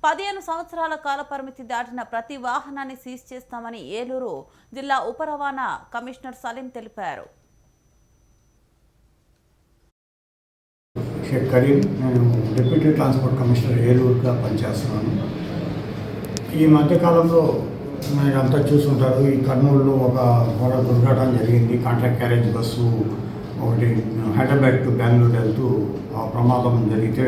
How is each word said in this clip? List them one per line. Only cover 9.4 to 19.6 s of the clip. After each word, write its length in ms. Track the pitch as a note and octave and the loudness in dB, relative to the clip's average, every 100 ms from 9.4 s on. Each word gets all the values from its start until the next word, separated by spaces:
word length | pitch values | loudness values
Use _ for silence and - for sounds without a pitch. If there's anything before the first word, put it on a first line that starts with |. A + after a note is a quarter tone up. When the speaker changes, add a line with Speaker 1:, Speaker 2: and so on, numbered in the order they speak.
| _ _ _ _ _ _ _ _ _ _ _ _ _ _ _ - - - - | _ _ _ _ _ _ _ _ _ _ _ _ _ _ _ -8 -8 -8 -4
Speaker 2:
షేక్ 220 | B2+ B2+ | -4 0
కరీం, 240 | B2+ C#3 C#3+ | 2 4 2
నేను 760 | - - B2+ B2 A#2+ A#2 - - | 2 -2 0 2 2 2 0 0
డిప్యూటీ 340 | A#2+ D#3 D3+ | 2 2 2
ట్రాన్స్‌పోర్ట్ 480 | D#3 C3 C3 B2+ B2+ | 2 2 0 0 0
కమిషనర్ 420 | A#2+ A#2 G2+ A#2 | 2 2 2 2
ఏలూరుగా 520 | A#2+ B2 B2 B2 B2+ | 4 4 4 2 0
పనిచేస్తున్నాను. 760 | A#2+ - G#2 G#2+ G#2+ - G#2+ G#2 - - - E3+ D#3+ - - - - - - - - - D3+ | -2 -2 -2 -2 -4 -4 -4 -2 -4 -4 -8 -8 -8 -6 -8 -8 -10 -10 -10 -8 -8 -6 2
ఈ 80 | D#3 | 6
మధ్యకాలంలో 1000 | D3+ D3+ E3+ E3+ E3+ E3+ E3 D#3 - - - - - - C#3+ | 6 6 4 4 4 6 4 4 0 -4 -8 -10 -10 -4 0
మీరంతా 440 | C#3 C3+ B2+ C#3+ | 2 2 2 2
చూసుంటారు, 640 | C#3 D3 C#3+ B2 C3 B2+ | 4 4 4 2 2 4
ఈ 200 | C#3 C3 | 2 2
కర్నూలులో 500 | C3 B2+ | 0 2